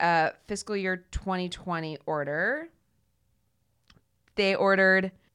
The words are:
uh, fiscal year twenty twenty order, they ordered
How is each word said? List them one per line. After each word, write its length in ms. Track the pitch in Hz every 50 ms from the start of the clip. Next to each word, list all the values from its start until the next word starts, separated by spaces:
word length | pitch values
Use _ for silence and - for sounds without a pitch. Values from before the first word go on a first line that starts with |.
uh, 300 | - 175 170 165 160 147 - - _
fiscal 300 | - 214 202 - - 214
year 300 | 202 190 190 185 180 180 _
twenty 380 | - - - 190 185 180 180 180
twenty 480 | 175 - - 185 170 165 160 156 156 143 -
order, 640 | - 156 151 143 143 147 156 180 214 262 302 330 339 - _ _ _ _ _ _ _ _ _ _ _ _ _ _ _ _ _ _ _ _ _ _ _ _ _ _ _ _ _ _ _ _
they 180 | - 202 190 196
ordered 580 | - 196 196 196 190 190 190 190 190 190 190 - _ _ _ _